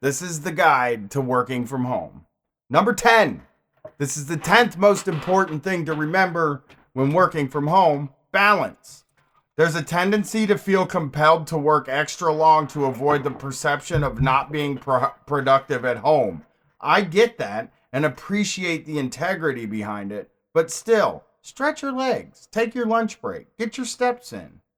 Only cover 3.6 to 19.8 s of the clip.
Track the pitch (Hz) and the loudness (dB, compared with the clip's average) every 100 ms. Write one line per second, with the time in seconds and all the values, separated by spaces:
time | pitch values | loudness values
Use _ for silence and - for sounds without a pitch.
3.6 | _ _ - - 143 151 143 165 160 214 | _ _ -16 -6 -6 -6 -6 -6 2 4
4.6 | 233 170 202 196 - 160 - 190 185 156 | 4 4 2 2 0 -4 0 2 2 -2
5.6 | 190 180 156 151 151 185 185 170 156 143 | -4 -4 -2 -4 -2 0 0 0 -2 -2
6.6 | _ _ _ 131 139 165 180 160 135 151 | _ _ _ -2 0 4 2 2 -4 -2
7.6 | 147 185 175 143 143 _ _ 190 202 202 | 2 4 4 2 -4 _ _ 2 4 4
8.6 | 110 - - - _ _ _ _ _ - | 0 -8 -20 -20 _ _ _ _ _ 0
9.6 | 165 165 143 175 185 214 202 220 214 202 | 0 0 -4 0 2 0 0 -2 0 0
10.6 | - 185 185 180 151 147 151 160 151 160 | 2 0 0 -2 -4 2 4 4 2 -2
11.6 | 143 151 127 139 151 - 170 156 156 156 | 2 2 0 -4 -4 -4 -2 2 4 4
12.6 | 147 151 135 117 143 147 135 123 139 131 | 2 -2 -2 0 0 0 -2 -8 -12 -6
13.6 | 151 143 - 165 143 113 143 135 139 151 | -2 -4 -2 -2 -2 0 2 2 0 -4
14.6 | 147 135 - 127 135 - - 143 135 135 | -4 -4 -2 0 0 -4 -4 -2 4 2
15.6 | - 131 123 113 123 156 107 82 - _ | 2 -2 -2 0 2 2 2 -4 -14 _
16.6 | _ _ 139 180 190 175 233 - 107 107 | _ _ 0 2 2 2 2 0 -8 -6
17.6 | 117 _ _ 135 151 135 - 202 202 - | -10 _ _ -2 -2 -2 -6 -4 -2 -4
18.6 | 180 160 156 147 131 - 170 190 160 123 | -4 -4 -4 -6 -6 -4 -4 -2 -4 -4
19.6 | 110 107 | -6 -6